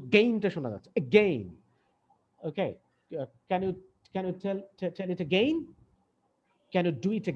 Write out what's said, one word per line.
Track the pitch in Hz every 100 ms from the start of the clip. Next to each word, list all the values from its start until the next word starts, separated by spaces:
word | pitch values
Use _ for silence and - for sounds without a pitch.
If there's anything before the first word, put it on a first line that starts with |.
| 131
গেইনটা | 202 233 226 196 170
শোনা | 131
যাচ্ছে, | 101 - -
again। | 135 196 208 143 92 87 _ _ _ _ _ _ _ _ 175
Okay, | 147 170 90 _ _ _ 160
uh, | 131 - _
can | 185 190
you, | 185 - _ _
can | 196 190
you | 180
tell, | 196 196 196 _
te-, | 180 165
tell | 185 180
it | 165
again? | 185 247 330 302 - - _ _ _ _ _ _ _ _
Can | 185 175
you | 147 190
do | 214
it | -